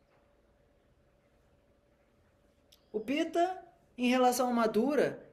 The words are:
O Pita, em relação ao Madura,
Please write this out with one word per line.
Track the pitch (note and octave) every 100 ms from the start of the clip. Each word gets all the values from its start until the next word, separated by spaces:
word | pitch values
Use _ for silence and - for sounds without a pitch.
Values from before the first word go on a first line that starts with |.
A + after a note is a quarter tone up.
| _ _ _ _ _ _ _ _ _ _ _ _ _ _ _ _ _ _ _ _ _ _ _ _ _ _ _ - _
O | G#3+
Pita, | A#3 D4 E4 E4+ F4 F#4 - _ _ -
em | B3
relação | B3+ B3 B3 B3
ao |
Madura, | A#3 A3+ G#3+ B3+ C#4+ D#3 - -